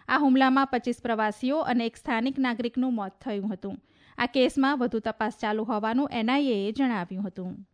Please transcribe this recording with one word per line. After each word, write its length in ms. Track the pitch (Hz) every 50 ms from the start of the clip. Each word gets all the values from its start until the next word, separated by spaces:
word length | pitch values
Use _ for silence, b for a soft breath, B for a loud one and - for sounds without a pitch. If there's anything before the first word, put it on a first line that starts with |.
| b -
આ 100 | 254 285
હુમલામાં 480 | 294 269 254 269 262 262 262 269 277
પચીસ 300 | 269 - 240 - 247 240 -
પ્રવાસીઓ 560 | - 233 226 220 214 214 202 - 254 254 285 320
અને 280 | - - 240 240 233
એક 100 | 233 -
સ્થાનિક 420 | - - 311 240 226 233 269 262 269
નાગરિકનું 560 | 262 247 233 226 240 233 - 254 254 262 240
મોત 180 | 220 196 190
થયું 400 | - _ - 254 208 202 190 208
હતું. 260 | 190 180 - 196 190 - b b b b b b b -
આ 80 | 240
કેસમાં 520 | 240 - 269 247 - - 277 262 277 294 254
વધુ 200 | 240 240 - 220
તપાસ 340 | - 226 214 - 220 220 - -
ચાલુ 240 | 233 208 214 220 214
હોવાનું 460 | 226 226 208 214 220 233 262 294 -
એન 180 | - 233 220 233
આઈ 160 | 269 285 285
એ 220 | 262 226 196 196 214
એ 40 |
જણાવ્યું 520 | 220 - 269 247 226 190 175 - 190 185 202
હતું. 420 | 185 - 185 180 185 - 196 190 -